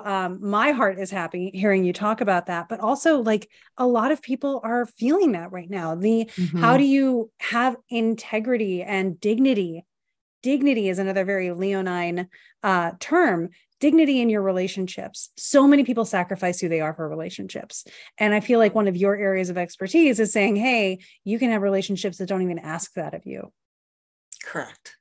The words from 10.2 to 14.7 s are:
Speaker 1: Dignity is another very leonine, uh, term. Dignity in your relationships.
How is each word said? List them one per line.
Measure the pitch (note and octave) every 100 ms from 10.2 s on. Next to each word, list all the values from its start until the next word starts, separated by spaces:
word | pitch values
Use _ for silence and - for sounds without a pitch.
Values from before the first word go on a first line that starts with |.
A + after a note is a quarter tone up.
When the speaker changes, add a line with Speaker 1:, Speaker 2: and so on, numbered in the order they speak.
| _ _
Speaker 1:
Dignity | B3 C#4 C#4 A#3+ F#3+
is | F#3
another | F#3+ F#3+ F#3+
very | G3 F3+
leonine, | F3 G3 G3 F#3 F3 F3 F3 F3+ - _ _
uh, | G#3 F3+ E3+ -
term. | - E4+ D4+ E3+ F3 - _ _
Dignity | D4 D#4+ D4 C4
in | A#3
your | G#3+
relationships. | G3 F#3 F#3